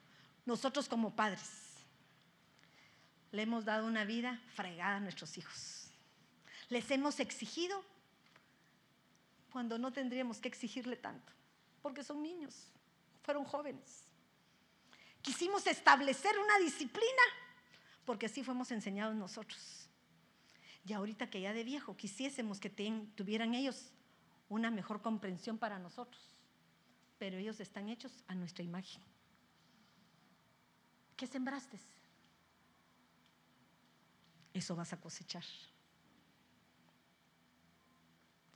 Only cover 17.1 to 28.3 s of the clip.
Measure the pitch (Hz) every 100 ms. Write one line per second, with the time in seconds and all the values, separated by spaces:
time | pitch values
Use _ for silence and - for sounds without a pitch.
17.1 | 523 494 - - - - - - - -
18.1 | 214 220 254 247 247 247 233 196 196 214
19.1 | 220 185 226 214 - - - - - _
20.1 | - - - - - - - 180 208 202
21.1 | 214 240 202 190 220 233 285 - 180 202
22.1 | - 262 269 220 202 208 196 214 220 214
23.1 | - 196 220 226 240 269 240 - - -
24.1 | - - - _ 214 226 220 185 208 226
25.1 | 220 196 180 - 220 226 196 175 - 240
26.1 | - - - - _ _ _ - - _
27.1 | _ 196 185 208 214 185 - 202 233 262
28.1 | - -